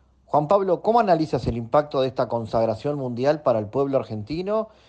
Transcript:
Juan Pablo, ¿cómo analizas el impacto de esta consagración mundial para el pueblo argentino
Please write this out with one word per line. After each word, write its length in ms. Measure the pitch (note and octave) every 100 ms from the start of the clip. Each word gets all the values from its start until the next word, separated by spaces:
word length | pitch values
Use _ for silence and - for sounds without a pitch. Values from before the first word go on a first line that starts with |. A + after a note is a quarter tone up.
| _ _ _
Juan 220 | C#3+ D3+
Pablo, 340 | G3+ F#3+ E3
¿cómo 180 | G#3 A#3
analizas 480 | G#3+ D#3+ D#3 C3+ B2+
el 100 | A#2
impacto 440 | A2+ D3 D3 C#3
de 60 | C3
esta 200 | - B2+
consagración 680 | A#2 A2 A#2 A2+ A2 D3 D3
mundial 440 | B2+ A#2+ B2+ A#2
para 160 | C3 A2+
el 80 | G2+
pueblo 320 | C3+ C#3 C3+
argentino 720 | - A2 G#2 D#3 F#3+ G#3+ G#3+ -